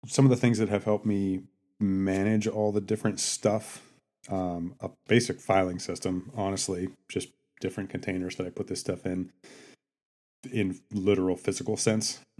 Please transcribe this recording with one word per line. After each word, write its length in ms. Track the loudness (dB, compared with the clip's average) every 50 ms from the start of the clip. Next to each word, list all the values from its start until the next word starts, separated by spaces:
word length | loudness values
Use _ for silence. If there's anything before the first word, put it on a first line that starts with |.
| -12
Some 200 | -2 4 6 6
of 40 | 6
the 80 | 6
things 200 | 6 4 4 4 4
that 100 | 2 2
have 140 | 2 0 2
helped 220 | 2 0 2 2
me 380 | 0 0 2 2 0 -2 -2 -6 -12 _ _ _ _ _ _
manage 680 | 0 0 2 2 2 2 2 2 2 2 2 2 2
all 240 | 0 0 2 0 2
the 100 | 2 0
different 380 | 0 0 -4 0 0 -2 -2 0
stuff, 640 | -4 -4 -4 0 2 2 2 2 -2 -6 -16 -16 -18 -20 _ _ _ _ _ _ -10 -6
um, 460 | -4 -4 -2 -4 -4 -4 -6 -8 -8 _
a 100 | -10 -12 -12 _ _
basic 320 | 4 4 4 4 2 -6 -8
filing 400 | 0 2 4 4 4 2 -2 -6
system, 520 | -6 -6 -8 -4 -4 -4 -4 -4 -6 -8 -6
honestly, 540 | -4 -2 -2 -2 -2 -2 -4 -2 -4 -4 -6 -8 _ _
just 220 | _ -6 -6 -6 -6 _ _ _ _ _ -8
different 300 | -8 -6 -4 -6 -8 -6
containers 460 | -8 -8 -6 -4 -4 -4 -4 -6 -6
that 100 | -6 -8
I 20 | -8
put 180 | -6 -8 -8
this 120 | -6 -6 -6
stuff 260 | -4 -4 -6 -4 -4
in, 260 | -4 -4 -4 -4 -6 _ _ -20 -20 -20 -20 -20 -20 -20 _ _ _ _ _ _ _ _ _ _ _ _ _ -16 -6
in 280 | -2 -2 -2 -2 -2 -6 _ _
literal 440 | -6 0 2 4 4 4 4 0 0
physical 420 | 0 -2 -4 -4 -2 -4 -4 -4
sense. 420 | 0 2 2 2 2 0 -2 -6 -8 -14 _ _